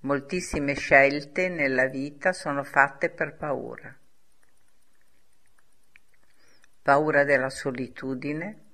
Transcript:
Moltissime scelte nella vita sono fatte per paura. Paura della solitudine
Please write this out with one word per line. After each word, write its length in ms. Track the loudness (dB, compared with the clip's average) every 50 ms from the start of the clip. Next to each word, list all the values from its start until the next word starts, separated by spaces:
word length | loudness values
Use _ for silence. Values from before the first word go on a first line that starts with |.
Moltissime 720 | -2 -2 -2 -2 -2 -4 -6 -6 -6 -4 -4 -4 -2 -2 -4
scelte 720 | -4 0 6 8 8 8 8 4 0 -8 -6 -4 -2 -2 -2
nella 380 | -2 -2 -2 0 2 2 0
vita 460 | 0 0 -4 -8 -8 -10 -2 -2 -2 -2
sono 320 | -2 -4 -6 -4 -4 -6
fatte 460 | -2 4 4 4 4 2 -4 -4 -4
per 240 | -2 -4 -6 -6 -6
paura. 600 | -10 -6 -6 -6 -6 -6 -10 -12 -14 -16 -18 -20 -20 -20 -20 -20 -20 -20 -20 -20 -20 -20 -20 -20 -20 -20 -20 -20 -20 -20 -20 -20 -20 -20 -20 -20 -20 -20 -20 -20 -20 -20 -20 -20 -20 -20 -20 -20 -20 -20 -20 -20 -20 -20 -20 -20 -20 -20 -20 -20 -20 -20 -20 -20 -20 -20 -20 -20 -8
Paura 440 | 2 4 4 4 4 4 2 2 4
della 260 | 4 2 2 2 -2
solitudine 1120 | -6 -6 -6 -6 -6 -6 -8 -10 -10 -10 -8 -6 -6 -6 -6 -6 -6 -6 -8 -10 -12 -14 -20 -20